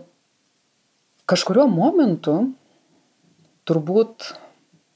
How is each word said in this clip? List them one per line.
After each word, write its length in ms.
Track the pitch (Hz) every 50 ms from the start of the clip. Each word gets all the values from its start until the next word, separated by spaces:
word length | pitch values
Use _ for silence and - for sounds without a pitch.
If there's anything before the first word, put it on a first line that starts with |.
| - _ _ _ _ _ _ _ _ _ _ _ _ _ _ _ _ _ _ _ _ _ _ _ _ -
kažkuriuo 380 | 180 - - - 185 247 294
momentu, 840 | 254 180 165 202 302 403 349 277 208 165 156 - 151 151 180 247 269 262 - _ _ _ _ _ _ _ _ _ _ _ _ _ _ _ _ _ _ _ _ _
turbūt 680 | - 165 160 147 160 190 220 226 226 - - - - - - - - _ _ _ _ _ _ _ _ _